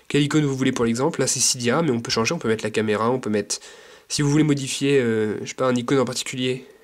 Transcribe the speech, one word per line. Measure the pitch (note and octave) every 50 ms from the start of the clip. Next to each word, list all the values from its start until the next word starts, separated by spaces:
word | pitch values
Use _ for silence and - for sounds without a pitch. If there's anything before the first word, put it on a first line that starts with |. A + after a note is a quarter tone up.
| _ _
quelle | - C#3+ D3
icône | C#3+ D3 D#3 D3+
vous | C#3 C3+
voulez | C3 C3 C3+ -
pour | - A#2+
l'exemple. | A#2 A#2 A#2 C3 D#3+ E3 -
Là, | C3+ A2+
c'est | - C3
Cydia, | B2 - - C3 A#2+ A#2+ C3+ D3+
mais | E3+ D#3 B2
on | A#2
peut | A#2 -
changer, | - A#2 A2+ A2+ E3
on | E3
peut | - A#2
mettre | A2 A2 -
la | A2+
caméra, | G#2+ A#2 G#2+ G#2+ G#2+ G2+ A2 A#2 B2+
on | C3
peut | C3 A#2
mettre, | G#2 G#2 G2+ - - - - - - - - - - - _ _
si | - - D3
vous | C#3+
voulez | C#3+ D#3 D3+
modifier, | D3+ C#3+ C#3 C3+ C3 - - C3+ C#3 C#3 C#3
euh, | B2 A#2 A2+ A2 G#2+ G#2+ G2 - A#2
je | -
sais | -
pas, | - C3 C3
un | B2+
icône | B2 A#2 A#2+ D3 C3+
en | B2+
particulier, | B2 B2+ - - - - B2+ B2+ B2+ B2+ B2+ - - - -